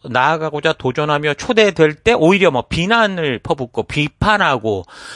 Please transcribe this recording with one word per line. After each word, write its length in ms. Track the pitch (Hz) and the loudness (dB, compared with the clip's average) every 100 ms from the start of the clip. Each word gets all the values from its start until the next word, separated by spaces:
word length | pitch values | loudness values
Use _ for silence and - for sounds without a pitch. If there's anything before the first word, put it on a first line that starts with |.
나아가고자 720 | 139 123 139 160 156 147 160 | -4 0 0 0 -4 -2 -4
도전하며 640 | - 127 127 151 147 147 143 | -2 -4 -2 -2 -2 -2 -4
초대될 600 | - 226 208 160 156 151 | -2 2 2 4 2 2
때 160 | 220 | 0
오히려 400 | 240 160 196 180 | 2 4 4 2
뭐 120 | 127 - | 0 -2
비난을 720 | 160 180 233 208 185 151 113 | -2 0 0 0 -2 -4 -4
퍼붓고 440 | - 143 123 - | -4 -4 -4 -6
비판하고 1000 | - 151 151 - 202 208 170 127 110 95 - - - | -4 -4 -4 -2 0 2 0 0 -2 -4 -6 -20 -20